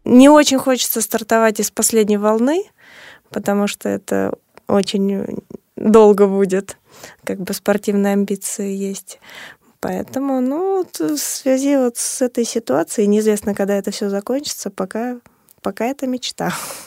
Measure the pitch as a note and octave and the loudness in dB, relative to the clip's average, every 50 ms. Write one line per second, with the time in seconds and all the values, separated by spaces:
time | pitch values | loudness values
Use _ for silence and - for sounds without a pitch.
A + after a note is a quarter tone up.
0 | - - A#3+ B3 C4+ C#4+ D4+ D4+ D4 - C4+ C4 - C4+ B3+ A#3+ - - - A#3 | 0 6 8 8 10 10 10 8 6 4 2 0 0 0 0 0 -2 -4 -4 -4
1 | G#3+ - - A3 A3 - A3+ A3+ A3+ A3 G#3+ A3 G#3 - - - A3+ - - A3 | -4 -2 -4 -4 -2 0 2 4 4 2 2 0 -4 -4 -4 -2 -2 0 2 2
2 | G#3+ G3+ G#3 G3+ G#3 G#3+ A3 A3+ A#3+ C4+ D#4 F#4 G#4 - _ _ - - - - | 2 2 2 2 2 2 2 2 2 2 0 0 -2 -6 _ _ -20 -20 -20 -20
3 | - - - - _ _ - G#3+ G#3 G3+ G3+ G3+ G3+ G3+ - - - G#3 G3+ - | -20 -20 -20 -20 _ _ -10 -6 -4 -2 0 0 0 -2 -4 -6 -6 -6 -6 -6
4 | - - - G2 F#2+ - - - _ _ _ - - - - G3+ F#3+ - - G3+ | -4 -4 -2 -2 -2 -2 -4 -8 _ _ _ -14 -4 0 0 0 0 0 -2 -2
5 | G3 G3 G3 G3 - - - - - - - - _ _ _ - - A3 G#3+ A3+ | -2 -2 -2 -4 -6 -8 -10 -12 -12 -14 -18 -20 _ _ _ -4 2 6 8 8
6 | G#3+ G#3 G#3 G3 G3+ G3 G3 G3 G3+ F#3 F#3 G3 G3 - - - _ _ - - | 8 8 6 6 4 2 2 0 0 0 0 -2 -4 -6 -12 -20 _ _ -20 -20
7 | - - - _ _ - F#3+ G3 F3+ - G3+ - - - G#3 G3+ - G#3+ G3+ G3+ | -20 -20 -20 _ _ -8 -8 -8 -8 -8 -10 -4 -2 -2 -2 0 -2 -2 0 0
8 | G3+ G3+ G3+ G3+ G3+ G3 G3+ G3 - - - - G3+ G3 G3 G3 G3 G3 G3 - | 0 2 2 0 0 -2 -4 -6 -6 -8 -8 -8 -8 -8 -6 -6 -6 -8 -8 -10
9 | - - - - - - - - - - - _ _ _ _ _ - - F#3 F#3 | -14 -18 -20 -20 -20 -20 -20 -20 -20 -20 -20 _ _ _ _ _ -8 -6 -6 -6
10 | G#3 - - C4 C#4 C#4 C4+ C4 B3+ B3+ C#4 D#4+ F#4 G4 G4 F#4+ F4+ F#4 - - | -8 -8 -6 -6 -4 -2 -2 0 0 -2 -2 -2 -2 -2 -2 -2 -2 -4 -6 -4
11 | E4 D4+ D4+ C#4 - - - - - C4 C4 C4 C4+ C#4 C#4+ C4+ B3+ A#3+ A#3 - | -4 -4 -2 -4 -4 -6 -8 -4 0 0 0 2 2 2 2 2 2 0 -2 -4
12 | - - - - C4 B3 - B3+ A#3 A3 - A3+ A#3 - B3+ D4 E4+ - - - | -6 -8 -4 -4 -4 -2 -2 -2 -4 -2 -4 -6 -4 -2 -2 -2 -2 -2 -2 0
13 | G#3 G3+ G#3 G#3+ G#3+ A3 G#3 G3+ - G#3 G3+ - G3 G3 G3+ G3 G3 G#3 G3 - | 2 2 2 2 2 2 0 0 -2 -4 -4 -2 -2 -2 -2 -2 -4 -6 -6 -6
14 | G#3+ G3+ G3 G3+ G3+ - B3 C#4+ D4 - - - - G3+ - - F#3+ F#3+ - G#3+ | -6 -4 -4 -4 -4 -4 -4 -4 -4 -8 -10 -10 -10 -10 -8 -8 -8 -6 -6 -6
15 | A#3 B3 B3 A#3+ - - _ _ _ _ _ _ - G3+ F#3+ - A3 A#3+ C#4 C#4 | -6 -6 -8 -10 -14 -20 _ _ _ _ _ _ -10 -8 -6 -4 -4 -4 -4 -4
16 | C#4 B3+ B3+ B3 - - - - - - - - - - - - - | -4 -4 -4 -4 -6 -10 -8 -6 -6 -6 -6 -6 -10 -12 -14 -16 -18